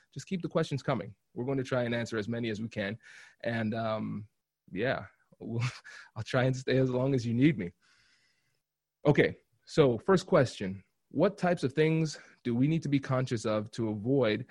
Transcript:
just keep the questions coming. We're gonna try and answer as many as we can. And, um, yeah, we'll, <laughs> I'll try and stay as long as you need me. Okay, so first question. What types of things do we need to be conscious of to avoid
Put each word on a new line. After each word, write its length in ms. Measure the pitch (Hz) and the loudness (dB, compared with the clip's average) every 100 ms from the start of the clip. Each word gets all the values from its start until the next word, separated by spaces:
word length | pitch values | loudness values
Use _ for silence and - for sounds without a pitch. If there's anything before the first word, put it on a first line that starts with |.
| _ | _
just 140 | 139 - | -16 -8
keep 160 | 190 | -8
the 60 | 165 | -4
questions 340 | 170 160 139 | -2 -2 -2
coming. 320 | - 123 117 - _ | -2 -4 -4 -14 _
We're 140 | - 123 | -8 -4
gonna 160 | 135 | -4
try 220 | 131 127 | -2 -2
and 100 | 120 | 0
answer 240 | 120 113 113 | -2 -2 -4
as 100 | 101 | -4
many 220 | 117 117 | -4 -4
as 100 | 104 | -4
we 80 | 110 | -6
can. 300 | 107 98 107 - - - _ | -4 -6 -6 -12 -20 -20 _
And, 320 | 117 117 110 | -6 -2 -2
um, 520 | 113 113 110 107 107 107 _ _ _ _ | -2 -2 -4 -4 -8 -10 _ _ _ _
yeah, 340 | 90 123 95 - _ _ _ | -4 -2 -2 -6 _ _ _
we'll, 240 | 110 113 120 - - | -8 -4 -4 -6 -16
<laughs> 280 | - - 117 | -20 -16 -12
I'll 60 | |
try 220 | - 131 | -4 0
and 100 | 131 | 2
stay 220 | 127 127 131 | 0 0 2
as 140 | 131 | 2
long 240 | 123 135 | 0 0
as 120 | 131 117 | 0 0
you 60 | |
need 240 | 117 147 151 | 2 2 2
me. 140 | 90 - _ _ _ _ _ _ _ _ _ _ _ _ 147 | -4 -10 _ _ _ _ _ _ _ _ _ _ _ _ 2
Okay, 300 | 151 101 - _ _ | 4 4 0 _ _
so 320 | - - 139 113 | -2 4 4 4
first 300 | - 190 - | 4 2 6
question. 580 | 175 123 - 95 95 - _ _ | 4 4 0 -8 -8 -14 _ _
What 280 | 131 190 - | 0 0 2
types 260 | 180 175 | 0 0
of 80 | 131 | 0
things 460 | 156 156 160 156 - - _ | 2 2 4 0 -4 -16 _
do 100 | 123 | -2
we 140 | 120 143 | 2 2
need 140 | 165 | 2
to 80 | 147 | 0
be 100 | 139 | -2
conscious 460 | - 131 127 117 113 | 0 0 0 -2 -2
of 240 | 107 107 | -2 -2
to 180 | - 113 | -4 -4
avoid 560 | 107 113 139 113 113 123 | -2 0 2 2 0 -4